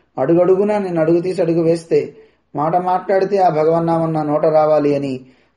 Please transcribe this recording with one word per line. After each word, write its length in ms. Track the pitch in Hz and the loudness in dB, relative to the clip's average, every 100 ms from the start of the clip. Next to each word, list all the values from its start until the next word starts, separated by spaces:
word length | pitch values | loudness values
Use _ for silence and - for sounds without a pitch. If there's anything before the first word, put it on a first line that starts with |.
| _ - | _ -4
అడుగడుగునా 600 | 175 170 180 185 208 208 | 0 2 4 2 2 -2
నేను 240 | 190 170 | -2 -2
అడుగు 200 | 156 175 | 0 0
తీసి 200 | 180 180 | -2 -2
అడుగు 220 | 170 165 | -2 0
వేస్తే, 520 | 165 165 - 147 147 - - _ _ 147 | 0 -2 0 -2 -2 -8 -20 _ _ -6
మాట 220 | 156 180 | -2 -2
మాట్లాడితే 600 | 180 180 180 190 190 196 | 0 -2 -2 -2 0 0
ఆ 120 | 185 | 2
భగవన్నామం 640 | 156 156 165 165 165 160 | 2 0 0 0 -2 -2
నా 100 | 160 | -4
నోట 220 | 151 151 160 | -2 0 2
రావాలి 500 | 156 156 151 147 143 | 2 2 2 2 0
అని 240 | 143 127 - _ _ | -4 -8 -12 _ _